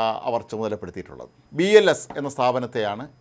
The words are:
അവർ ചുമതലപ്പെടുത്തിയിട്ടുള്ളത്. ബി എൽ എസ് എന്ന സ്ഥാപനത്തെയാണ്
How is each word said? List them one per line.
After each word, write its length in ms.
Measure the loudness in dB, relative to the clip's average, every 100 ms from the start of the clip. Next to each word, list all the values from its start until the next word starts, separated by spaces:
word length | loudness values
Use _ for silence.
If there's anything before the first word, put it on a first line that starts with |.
| -2 -2 -4
അവർ 120 | -4 -4
ചുമതലപ്പെടുത്തിയിട്ടുള്ളത്. 800 | -6 -4 -6 -8 -12 -14 -16 -18 _ _ -2
ബി 100 | 6 8
എൽ 80 | 8
എസ് 160 | 2 -2 -6
എന്ന 100 | -6 0
സ്ഥാപനത്തെയാണ് 680 | 0 0 -2 -4 -4 -4 -10 -14